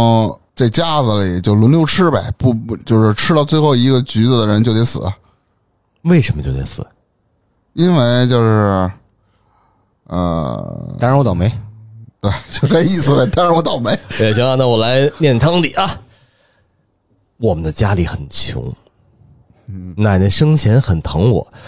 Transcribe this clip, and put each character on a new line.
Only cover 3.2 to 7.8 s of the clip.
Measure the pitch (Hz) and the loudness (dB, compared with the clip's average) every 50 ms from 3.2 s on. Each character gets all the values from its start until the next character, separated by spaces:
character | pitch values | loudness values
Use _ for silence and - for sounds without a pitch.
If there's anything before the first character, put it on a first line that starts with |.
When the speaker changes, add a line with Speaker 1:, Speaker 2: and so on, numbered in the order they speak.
| - - 170 | 0 0 2
Speaker 1:
到 | 151 143 | 0 0
最 | 147 156 156 | 0 0 2
后 | 151 151 139 | 2 2 2
一 | 120 120 135 | 2 2 2
个 | 131 127 | 2 0
橘 | 131 - - 110 113 | 0 -2 -2 0 2
子 | 123 131 117 | 2 2 2
的 | 110 | 2
人 | 107 104 107 | 2 2 2
就 | 117 120 | 2 2
得 | 110 110 120 | 2 0 0
死。 | 120 - 62 - 92 98 _ _ _ _ _ _ _ _ _ _ _ _ _ _ _ _ _ | 0 -2 -4 -6 -8 -8 _ _ _ _ _ _ _ _ _ _ _ _ _ _ _ _ _
Speaker 2:
为 | - 160 180 165 | -2 2 2 2
什 | 120 - - | 2 0 -2
么 | 76 | -4
就 | 69 67 | -4 -6
得 | 65 67 65 | -6 -6 -6
死？ | - - - - - _ _ _ _ _ _ _ _ _ _ _ _ _ _ _ _ | -8 -10 -12 -14 -16 _ _ _ _ _ _ _ _ _ _ _ _ _ _ _ _
Speaker 1:
因 | - - | -4 0